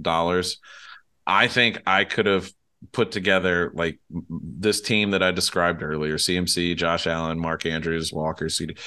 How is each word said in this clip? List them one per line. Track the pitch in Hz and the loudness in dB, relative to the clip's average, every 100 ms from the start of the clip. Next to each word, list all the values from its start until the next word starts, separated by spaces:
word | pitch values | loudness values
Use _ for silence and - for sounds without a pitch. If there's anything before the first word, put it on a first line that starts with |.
dollars, | 82 82 85 90 87 - - - - - _ _ - | 0 2 2 0 -2 -6 -12 -20 -20 -20 _ _ 2
I | 95 117 | 4 4
think | 123 120 - - | 4 2 2 0
I | 95 | 2
could | 101 - 104 | 2 2 2
have | 95 95 - _ _ - | 2 0 -14 _ _ -10
put | - 107 | -2 -2
together, | 104 95 95 92 87 85 | 0 2 2 4 0 0
like, | 76 82 - - 85 - | -2 -4 -4 -10 -12 -8
this | 85 82 78 104 101 | -10 -10 -4 0 0
team | - 107 101 | 2 0 2
that | 98 | 4
I | 92 | 2
described | 87 - 90 87 85 | 2 0 2 2 0
earlier, | 76 76 78 78 | -2 -4 -2 -2
C | - 90 | 0 0
M | 87 | 0
C, | - 87 85 | 0 0 0
Josh | 82 85 85 | 0 0 0
Allen, | 82 80 82 | -2 -2 -2
Mark | 82 80 85 | -2 -4 -4
Andrews, | 80 80 82 80 | -4 -2 -4 -4
Walker, | 78 80 80 80 | -4 -4 -4 -4
C | - 80 | -4 -6
D. | - | -10